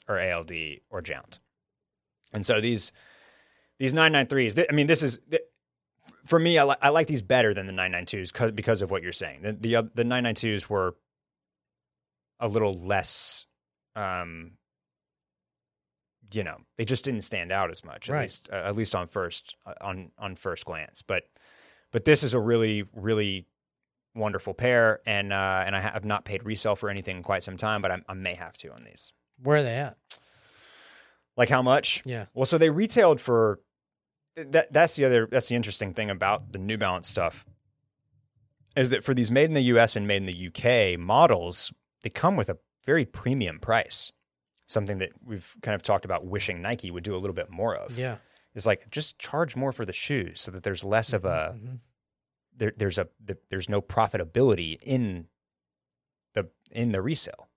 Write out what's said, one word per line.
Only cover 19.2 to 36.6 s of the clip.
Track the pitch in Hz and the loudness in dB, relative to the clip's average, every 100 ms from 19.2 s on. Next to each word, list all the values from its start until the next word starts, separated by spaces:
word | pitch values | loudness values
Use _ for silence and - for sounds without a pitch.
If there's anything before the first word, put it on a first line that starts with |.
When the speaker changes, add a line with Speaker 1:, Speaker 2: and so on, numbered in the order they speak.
| 87 - - - - | -6 -6 -12 -18 -18
Speaker 1:
uh, | - | -12
on, | 98 95 90 - | -10 -10 -12 -14
on | 101 90 | -12 -10
first | 98 85 | -8 -8
glance. | - 80 76 - | -8 -10 -10 -10
But, | - 92 - _ _ _ _ _ _ | -4 -4 -6 _ _ _ _ _ _
but | 117 | -2
this | 156 151 | 4 4
is | 131 | 4
a | 123 | 2
really, | 110 117 110 104 98 | 2 2 2 0 -6
really | 113 101 110 101 95 85 _ _ _ _ _ _ | -6 -2 0 0 -4 -10 _ _ _ _ _ _
wonderful | 113 107 101 - | -6 -4 -4 -6
pair, | 95 123 120 113 107 | -2 2 4 4 4
and, | - 101 101 | 0 -2 0
uh, | 98 95 95 92 | -2 0 0 0
and | |
I | 98 | -2
have | 104 107 | -4 -4
not | 104 104 | -2 -4
paid | - 98 | -4 -8
resale | 104 107 110 101 | -4 -2 0 0
for | 104 | -4
anything | 101 98 92 | -6 -8 -8
in | |
quite | 87 95 | -4 -4
some | 95 92 | -4 -6
time, | 110 107 | -4 -2
but | 98 | -2
I, | 90 - | -4 -8
I | |
may | 95 92 | -10 -8
have | - 87 - | -8 -12 -18
to | - | -20
on | 60 | -20
these. | 58 - - - _ _ | -18 -16 -16 -16 _ _
Speaker 2:
Where | 131 151 | 0 2
are | |
they | 135 | 2
at? | 117 143 117 - - _ _ _ _ - - - - _ _ _ - | -2 -6 -10 -18 -18 _ _ _ _ -20 -20 -20 -20 _ _ _ 2
Speaker 1:
Like, | 120 | 4
how | 131 | 4
much? | 127 139 - - | 4 4 2 -2
Speaker 2:
Yeah. | 131 120 101 | -6 -10 -8
Speaker 1:
Well, | 120 131 | -2 2
so | 165 | 4
they | 160 | 4
retailed | 156 220 247 185 139 | 4 2 6 6 6
for, | - 117 110 98 _ _ _ _ _ _ _ - | 4 4 4 0 _ _ _ _ _ _ _ -16
th-, | 139 | 0
that, | 160 - | 2 4
that's | 151 165 | 4 4
the | - | 4
other, | 131 123 113 | 4 4 4
that's | 131 - | 0 0
the | 120 | 0
interesting | 104 - 101 | -2 -4 -4
thing | 92 107 | -4 -4
about | 95 95 107 101 | 0 0 0 -4
the | 98 | -8